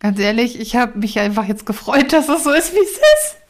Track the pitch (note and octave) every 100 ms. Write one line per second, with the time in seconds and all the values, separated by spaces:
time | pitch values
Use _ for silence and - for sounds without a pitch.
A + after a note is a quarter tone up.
0 | G#3 G3+ G3+ A3+ A#3+ - G#3+ A#3+ A#3+ G#3
1 | G#3 G#3 G#3 G#3 G3+ G#3+ - G#3 - C#4
2 | C#4+ D#4+ D4 D#4+ D4 D4+ E4 G4 F#4 -
3 | D5+ D5+ - -